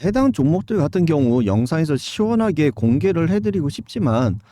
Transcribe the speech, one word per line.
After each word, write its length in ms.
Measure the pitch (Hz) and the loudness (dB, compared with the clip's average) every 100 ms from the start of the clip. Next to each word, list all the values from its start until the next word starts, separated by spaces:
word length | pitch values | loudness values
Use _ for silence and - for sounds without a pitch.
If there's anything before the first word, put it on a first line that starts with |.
해당 300 | 165 233 269 | -2 0 0
종목들 460 | 214 139 180 - 214 | 2 0 0 -2 -2
같은 260 | 151 185 | 0 0
경우 400 | 165 151 127 123 107 | 2 2 2 2 2
영상에서 500 | 101 123 160 156 135 | 0 0 0 0 -2
시원하게 760 | - - 214 226 220 156 151 | -4 -4 0 0 0 0 0
공개를 600 | - 113 135 196 170 170 | 2 0 2 2 0 0
해드리고 380 | 202 208 196 147 | 0 0 -2 -4
싶지만 720 | 180 - 233 151 110 151 104 - | -6 -10 -4 0 2 0 -2 -10